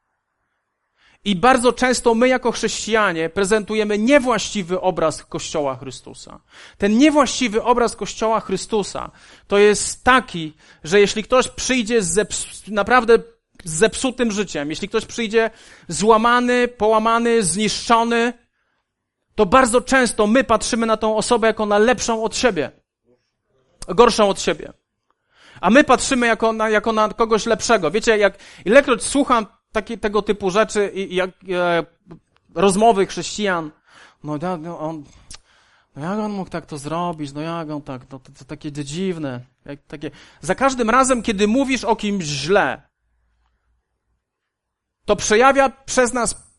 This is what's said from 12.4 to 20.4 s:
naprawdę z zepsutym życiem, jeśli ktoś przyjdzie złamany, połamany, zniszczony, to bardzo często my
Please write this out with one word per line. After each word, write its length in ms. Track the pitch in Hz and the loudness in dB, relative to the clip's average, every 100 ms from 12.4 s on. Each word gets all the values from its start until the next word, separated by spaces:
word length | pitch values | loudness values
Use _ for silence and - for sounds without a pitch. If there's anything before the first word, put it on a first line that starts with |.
| - - - | -10 -14 -6
naprawdę 480 | 202 202 254 226 226 - _ _ - | -4 2 2 4 2 2 _ _ -18
z 80 | 165 | -10
zepsutym 600 | 160 214 - 262 240 233 | 0 0 0 -4 -2 -2
życiem, 380 | 202 196 156 143 | -2 -6 -6 -6
jeśli 200 | 156 202 | -8 -6
ktoś 160 | 220 - | -6 -6
przyjdzie 460 | - 226 226 226 - - - - | -6 -2 0 0 -4 -20 -20 -10
złamany, 800 | 147 208 220 233 247 247 247 240 | 0 4 4 4 2 2 0 0
połamany, 760 | 247 208 220 220 226 233 233 | 0 0 2 2 0 2 2
zniszczony, 880 | 185 175 214 - - 233 233 233 233 240 _ _ _ _ _ _ _ _ _ - | 0 0 -2 -2 2 2 2 0 -2 -4 _ _ _ _ _ _ _ _ _ -2
to 100 | 202 | 2
bardzo 360 | 254 254 240 | 4 4 2
często 460 | - 269 240 - 208 | 2 2 2 2 2
my 160 | 247 | 2